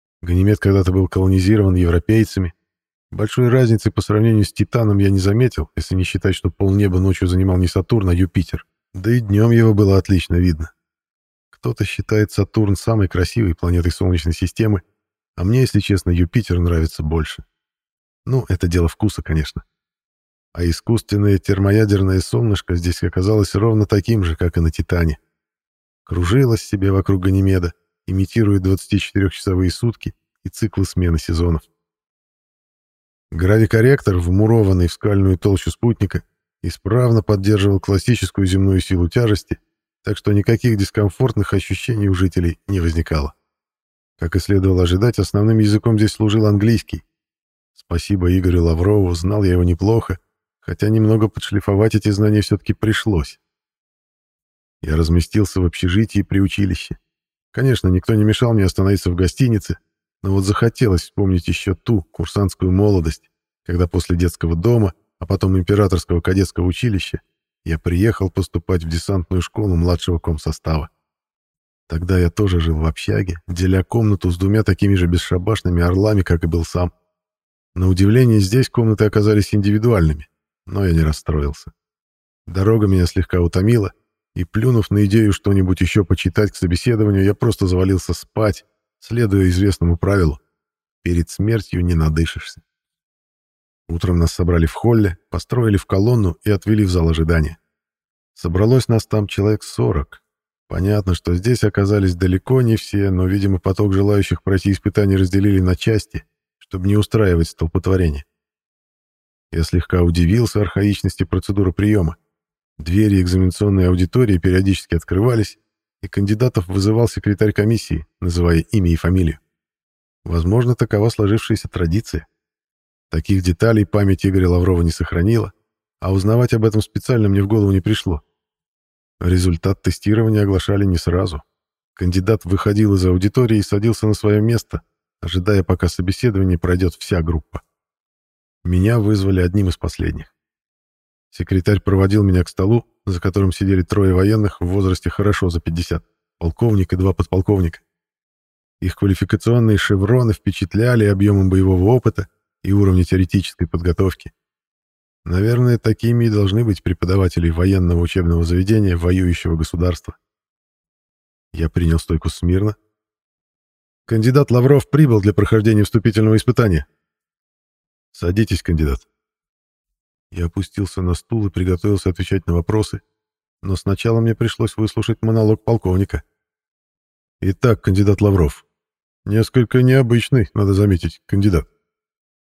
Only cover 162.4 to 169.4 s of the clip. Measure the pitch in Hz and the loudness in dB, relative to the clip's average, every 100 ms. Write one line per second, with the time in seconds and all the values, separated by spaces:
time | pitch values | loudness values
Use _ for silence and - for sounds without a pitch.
162.4 | 87 92 104 104 _ _ _ _ _ _ | -2 0 -2 -6 _ _ _ _ _ _
163.4 | _ _ _ _ _ _ - 113 110 131 | _ _ _ _ _ _ -4 0 2 2
164.4 | 143 123 131 143 - 143 151 113 98 104 | 2 2 4 2 2 2 4 4 2 0
165.4 | 98 110 107 107 104 117 117 104 110 110 | 2 2 2 2 2 0 0 0 2 2
166.4 | - 120 113 82 71 _ _ _ _ _ | 0 0 2 0 -4 _ _ _ _ _
167.4 | _ _ _ _ _ _ _ - 87 98 | _ _ _ _ _ _ _ -6 -2 0
168.4 | 110 90 - 82 76 64 _ _ _ _ | 0 0 -2 0 0 -2 _ _ _ _